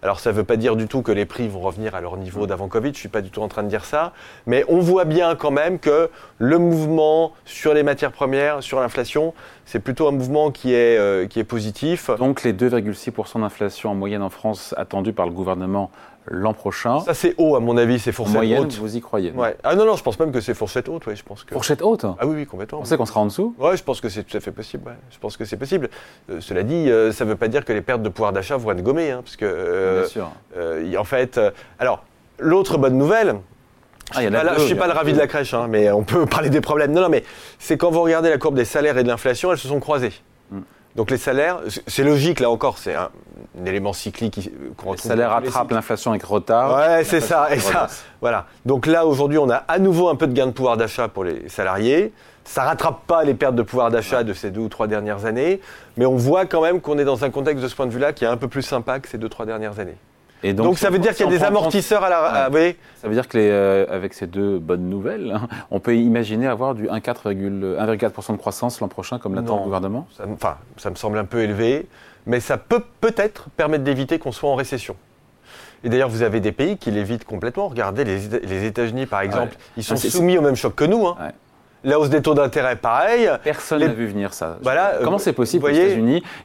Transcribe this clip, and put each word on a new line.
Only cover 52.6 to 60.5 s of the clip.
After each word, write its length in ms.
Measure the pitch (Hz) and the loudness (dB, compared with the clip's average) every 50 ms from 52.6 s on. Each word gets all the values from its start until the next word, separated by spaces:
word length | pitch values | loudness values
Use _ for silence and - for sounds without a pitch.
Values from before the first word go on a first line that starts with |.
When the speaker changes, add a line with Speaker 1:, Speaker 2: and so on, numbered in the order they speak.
| 131 | 0
Speaker 1:
rattrape 420 | 135 160 - - 165 143 - - | 0 0 0 0 -2 -2 -4 -2
pas 160 | - 170 165 156 | 0 2 2 4
les 120 | 143 135 | 2 2
pertes 200 | - - 135 127 | 2 2 0 2
de 80 | 120 117 | 0 -2
pouvoir 280 | - - 127 120 117 | 0 0 2 2 2
d'achat 280 | 113 117 107 - - 123 | 2 0 0 0 0 0
Speaker 2:
Ouais. 60 | 120 | 0
Speaker 1:
de 100 | 110 98 | -2 -4
ces 160 | - - 104 | -6 -8 -8
deux 120 | 92 107 113 | -6 -6 -6
ou 60 | 110 | -8
trois 200 | - - 113 107 | -4 -4 -4 -2
dernières 380 | 107 107 104 107 104 98 101 | -2 -2 -2 -4 -6 -4 -4
années, 340 | 113 110 120 139 165 190 190 190 - - - - - - | -4 -2 0 2 0 0 0 -4 -14 -20 -20 -20 -14 -2
mais 80 | - 123 | 2 2
on 100 | 131 131 | 2 4
voit 280 | 127 120 131 151 185 190 | 2 2 4 4 2 2
quand 160 | 170 - 165 | 2 2 2
même 200 | 160 165 180 180 | 2 2 2 0
qu'on 180 | - - 147 147 | 0 -2 0 0
est 60 | 143 | 2
dans 200 | 139 139 117 139 | 0 0 0 -2
un 60 | 135 | -2
contexte 320 | - 143 139 151 151 135 123 | -2 -2 -2 -2 -2 -2 -4
de 60 | 127 | -6
ce 80 | 120 | -4
point 100 | - 139 | -4 -4
de 60 | 127 113 | -4 -2
vue-là 200 | 123 135 147 147 | -2 -2 -2 -2
qui 120 | - 123 | 0 0
est 40 | 117 | -2
un 80 | 120 | 0
peu 120 | 117 123 123 | -2 -4 -6
plus 140 | - 139 127 | -6 -6 -6
sympa 360 | - - 123 117 - 127 135 | -4 -4 -4 -2 -4 -6 -6
que 100 | 131 - | -6 -10
ces 80 | - | -10
deux, 120 | 113 113 113 | -8 -8 -10
trois 180 | - - 113 | -8 -8 -8
dernières 320 | 107 113 110 110 107 104 104 | -6 -6 -6 -6 -8 -8 -8
années. 180 | 101 90 80 - _ _ _ _ _ _ _ _ - | -10 -10 -10 -16 _ _ _ _ _ _ _ _ -4
Speaker 2:
Et 100 | 95 | -2